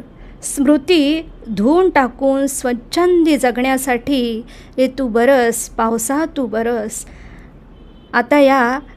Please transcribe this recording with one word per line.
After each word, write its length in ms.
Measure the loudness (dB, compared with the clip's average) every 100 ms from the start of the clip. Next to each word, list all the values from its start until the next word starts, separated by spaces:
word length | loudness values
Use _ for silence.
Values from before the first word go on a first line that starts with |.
| -6 -20 -20 -16
स्मृती 840 | -8 0 2 2 2 2 2 -2 -6 -14 -8 -2
धुवून 340 | 2 4 2
टाकून 560 | 2 0 0 -2 0 -2
स्वच्छंदी 880 | -4 -6 -6 -4 0 2 4 2 2
जगण्यासाठी, 1080 | 0 0 -2 -2 -2 -4 -2 -2 -2 -6 -10 -18 -8 -2
रे 100 | -2 -2
तू 100 | -2
बरस, 600 | 0 2 4 2 -2 -6
पावसा 560 | -4 -2 -2 -2 -4 -4 -4
तू 100 | -4
बरस. 580 | -4 -4 -4 -6 -12 -14 -20 -20 -20 -20 -20 -20 -20 -20 -20 -4
आता 280 | -2 2 4
या 380 | 4 4 0 -2 -8